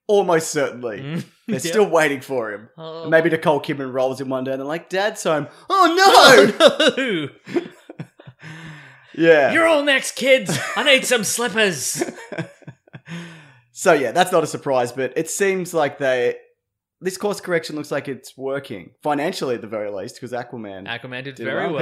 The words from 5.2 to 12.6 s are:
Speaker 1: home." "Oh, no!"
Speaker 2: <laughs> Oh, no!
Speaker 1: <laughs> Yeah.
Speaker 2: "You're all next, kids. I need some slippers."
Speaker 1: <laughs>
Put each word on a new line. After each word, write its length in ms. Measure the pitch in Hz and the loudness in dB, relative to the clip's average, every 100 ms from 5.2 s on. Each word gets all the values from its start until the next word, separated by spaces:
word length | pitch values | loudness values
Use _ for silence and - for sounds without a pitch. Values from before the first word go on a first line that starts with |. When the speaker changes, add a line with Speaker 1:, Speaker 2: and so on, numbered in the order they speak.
Speaker 1:
home." 240 | 185 151 147 - - | -2 -2 -4 -12 -2
"Oh, 840 | 381 339 349 392 453 - 254 403 - | 4 4 6 8 10 10 10 8 6
no!" 100 | 311 | 4
Speaker 2:
<laughs> 0 | |
Oh, 640 | - 302 - 262 175 143 - - 349 | 6 0 2 -2 -2 -6 -12 -6 -6
no! 60 | - | -6
Speaker 1:
<laughs> 40 | - - - - _ - - 156 156 165 151 - - _ - | -18 -20 -18 -18 _ -20 -20 -20 -18 -18 -20 -20 -20 _ 2
Yeah. 380 | 165 156 131 | 6 6 6
Speaker 2:
"You're 140 | 330 330 | 2 2
all 160 | 302 | 2
next, 320 | 285 269 - - | 2 0 -2 -4
kids. 420 | 254 262 196 143 - 196 | 2 2 2 -6 -4 -2
I 80 | |
need 220 | 285 262 - | 2 2 2
some 180 | 247 | -2
slippers." 800 | 196 - 240 214 208 147 113 156 349 | -2 -4 -4 0 0 -2 -6 -6 -8
Speaker 1:
<laughs> 60 | 415 466 - 170 - | -8 -14 -12 -12 -14